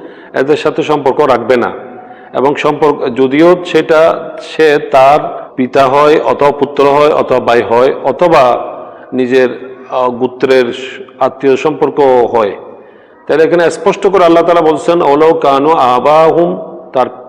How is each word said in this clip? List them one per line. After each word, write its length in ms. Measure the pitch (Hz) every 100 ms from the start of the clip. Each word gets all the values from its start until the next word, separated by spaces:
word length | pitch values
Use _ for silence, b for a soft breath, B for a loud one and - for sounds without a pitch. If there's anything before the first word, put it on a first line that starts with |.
| B B B
এদের 240 | 135 135 151
সাথে 260 | 156 151
সম্পর্ক 380 | 151 147 135 123
রাখবে 360 | 143 120 113 123
না। 140 | 104 - - - B B B
এবং 220 | 127 131 143
সম্পর্ক, 600 | 147 147 147 139 135 120
যদিও 400 | 131 143 170 180 -
সেটা 640 | 160 156 160 165 160 - -
সে 360 | - - 156 147 151
তার 580 | 131 135 147 147 - - -
পিতা 320 | 123 143 135
হয় 320 | 139 147 160
অথবা 280 | 123 120 143
পুত্র 340 | 143 143 143 143
হয় 260 | 143 147
অথবা 280 | 143 127 127
ভাই 220 | 117 120
হয় 320 | 101 117 131 156
অথবা 640 | 139 123 175 160 127 120 - - B B B
নিজের, 640 | 127 127 131 127 127 127 - -
আহ, 200 | 135 127
গোত্রের 560 | 120 127 - 135 131 120 - - - - -
আত্মীয় 360 | 131 - 139 131
সম্পর্ক 440 | 156 139 143 135 139 127 113 117
হয়। 160 | 104 - - - B B B B -
তাহলে 160 | 147
এখানে 280 | 160 170 165
স্পষ্ট 360 | 160 - - 196
করে 180 | 190 170
আল্লাহ 180 | 165
তাআলা 180 | 170 175
বলছেন, 400 | 156 151 - 170
"ওলাউ 320 | 156 143 156
কানু 360 | 165 143 139 147
আবাহুম", 880 | 160 127 123 131 156 160 160 175 185 - - -
তার 120 | 131 120 -